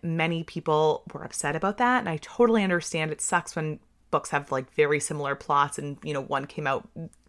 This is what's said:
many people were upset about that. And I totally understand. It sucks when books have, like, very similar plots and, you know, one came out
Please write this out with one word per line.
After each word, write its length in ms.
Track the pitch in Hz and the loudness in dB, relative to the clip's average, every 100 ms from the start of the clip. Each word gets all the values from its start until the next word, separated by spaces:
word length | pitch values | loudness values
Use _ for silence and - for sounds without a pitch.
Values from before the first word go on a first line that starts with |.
many 400 | 170 165 165 165 | -4 0 0 -2
people 600 | 160 165 160 151 156 - - | -6 -6 2 4 4 2 -4
were 80 | - | -12
upset 340 | - - 143 160 | -8 -4 -2 0
about 220 | 190 208 | -2 2
that. 220 | 240 254 | 2 2
And 80 | 202 | 0
I 80 | 160 | -6
totally 440 | - - 240 226 | -4 4 6 6
understand. 480 | 190 175 - 165 156 | 4 0 0 -4 -4
It 120 | 151 | -4
sucks 340 | - 175 - 165 | -2 -2 -2 -6
when 220 | 156 151 _ _ _ | -6 -6 _ _ _
books 200 | 151 - | -2 0
have, 220 | 147 143 | -4 -2
like, 180 | 131 131 | -4 -2
very 260 | - 147 151 | 2 4 2
similar 340 | - 151 139 | -2 -4 -4
plots 440 | 139 - 143 143 - | -4 2 4 4 -2
and, 180 | 143 139 | -8 -8
you 100 | 147 | -6
know, 80 | 143 | -6
one 260 | 131 139 139 | -2 -4 -4
came 200 | - 143 | -4 -2
out 220 | 135 - 156 165 - | -2 -4 -14 -14 -16